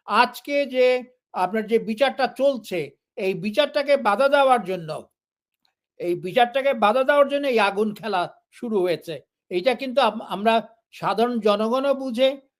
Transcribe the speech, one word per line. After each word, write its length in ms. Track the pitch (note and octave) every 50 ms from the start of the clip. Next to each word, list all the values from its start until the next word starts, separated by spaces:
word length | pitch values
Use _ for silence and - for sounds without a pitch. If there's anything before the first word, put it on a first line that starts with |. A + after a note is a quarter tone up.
| _
আজকে 600 | - G#3 G#3+ B3 A#3+ - - - - C#4+ C#4+ C#4+
যে 380 | A#3+ B3+ B3+ B3+ B3+ B3+ B3+ B3 B3 _ _ _ _ -
আপনার 340 | - F#3 F3+ G#3 A3 G#3+
যে 120 | F#3+ A3+ A3
বিচারটা 480 | F3 G3+ A3+ G#3+ C4+ C4 B3+ - C4
চলছে, 640 | B3 - - C4+ C#4 C#4 A3+ G#3 - F#3 F3 D3 C#3 - _ _ _ _
এই 180 | - G3+ F#3+ G3
বিচারটাকে 640 | F#3 E3+ G#3+ G#3 D4 D4 D4 D4 D4+ C#4 D4 C#4+
বাধা 320 | C4+ A#3 - G#3 G3+ C4+ C#4
দেওয়ার 340 | C#4+ C#4+ C#4 C4+ B3+ A#3+ F#3+
জন্য, 460 | F3 F#3+ F3+ E3 D3+ D3+ B2+ - _ _ _ _ _ _ _ _ _ _ _ _ _ _ _ _ _ _
এই 180 | - E3+ F3 F3
বিচারটাকে 580 | E3+ D3+ F#3 E3+ B3 A#3+ A#3+ A#3+ C#4 C4 C#4 C4+
বাধা 300 | A#3 G#3+ G3+ A3 C4 C4
দেওয়ার 240 | C4+ D4 C#4+ C#4+
জন্য 200 | C#4 C#4+ C#4+ C#4+
এই 120 | C#4 B3 G#3+
আগুন 340 | G3+ G3+ F#3+ G3 A3 G#3+ G3+
খেলা 400 | - - A3 G3+ F3+ F3 - - _ _ _
শুরু 300 | _ - - A#3+ A3 G3
হয়েছে। 400 | F3+ F3+ D#3+ D3+ - E3+ D#3 C3 - _ _ _ _ _
এইটা 240 | F#3+ F3+ F#3 B3+ B3
কিন্তু 280 | B3 C4+ C4 A#3+ C#4
আম-, 200 | B3+ A3 G#3 A3
আমরা 460 | - - F#3+ F#3+ G3+ A3+ A3+ A3+ A3+ - _ _ _ _
সাধারণ 480 | - - E3 F3 G3 F#3+ A3+ A#3+ B3 A#3
জনগণও 540 | G#3 G#3+ G3+ G3+ A3 A3+ B3 C4 C4+ C#4 C4+
বুঝে, 480 | C4 C4+ C4 A3+ A3+ C4 C4 C#4+ C#4 - _ _ _